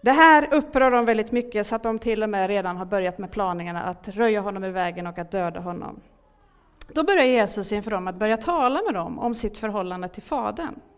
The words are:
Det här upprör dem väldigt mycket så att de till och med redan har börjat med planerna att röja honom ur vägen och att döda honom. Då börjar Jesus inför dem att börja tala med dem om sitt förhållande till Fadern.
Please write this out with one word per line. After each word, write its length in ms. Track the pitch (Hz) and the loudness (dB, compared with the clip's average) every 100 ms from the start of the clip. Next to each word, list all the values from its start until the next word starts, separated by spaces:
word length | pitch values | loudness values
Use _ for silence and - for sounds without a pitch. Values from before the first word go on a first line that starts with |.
Det 100 | 233 | 4
här 420 | 277 320 311 294 | 8 10 8 8
upprör 380 | 302 285 262 262 | 2 2 4 4
dem 140 | 247 233 | 4 4
väldigt 260 | 220 214 | 2 0
mycket 360 | 240 240 214 208 | -2 -2 -4 -2
så 80 | 226 | -2
att 80 | |
de 160 | 226 220 | -2 -2
till 240 | 233 214 | -2 -2
och 60 | 214 | -2
med 180 | 202 190 | 0 0
redan 300 | 202 185 180 | 0 -2 -6
har 80 | 185 | -2
börjat 320 | 202 180 180 | -2 -2 -4
med 140 | 185 | -10
planerna 520 | 208 190 175 170 175 | -4 -2 -2 -6 -6
att 240 | - 180 - | -6 -8 -12
röja 340 | 196 233 214 | 0 2 2
honom 220 | 202 196 | -2 -6
ur 80 | 190 | -6
vägen 360 | 185 175 175 175 | -2 -4 -4 -10
och 100 | 170 | -10
att 140 | 170 | -6
döda 280 | 196 175 170 | -4 -4 -6
honom. 400 | 175 175 - - - _ _ _ _ _ _ _ - | -10 -10 -12 -16 -20 _ _ _ _ _ _ _ -8
Då 160 | - | -2
börjar 200 | 320 381 | 2 4
Jesus 480 | 262 247 202 214 190 | 4 4 2 -2 -4
inför 200 | 208 208 | -4 -4
dem 160 | 202 185 | -4 -4
att 80 | 180 | -2
börja 220 | 214 220 | 0 0
tala 440 | 220 339 254 285 427 | 0 0 2 0 -2
med 80 | |
dem 260 | 208 170 170 | -4 -4 -4
om 160 | 240 233 | -4 -2
sitt 220 | 214 208 | -6 -6
förhållande 520 | 220 208 185 180 180 | -6 -4 -6 -6 -10
till 140 | 190 | -12
Fadern. 560 | - 285 214 214 330 - - | -6 -4 -4 -6 -8 -10 -18